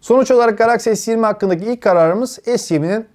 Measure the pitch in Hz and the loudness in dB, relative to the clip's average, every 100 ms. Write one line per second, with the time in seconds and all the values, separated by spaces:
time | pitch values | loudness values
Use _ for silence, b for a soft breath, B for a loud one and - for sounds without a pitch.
0 | - 247 254 254 233 208 226 233 - 208 | 2 0 4 4 2 2 0 0 0 -4
1 | - 226 220 208 196 175 208 240 214 180 | -2 -2 -2 -2 -2 -2 -4 -2 0 2
2 | 165 190 254 - - 240 - 160 160 208 | 2 0 -4 -8 -4 -4 -2 -2 -2 -4
3 | 220 | -6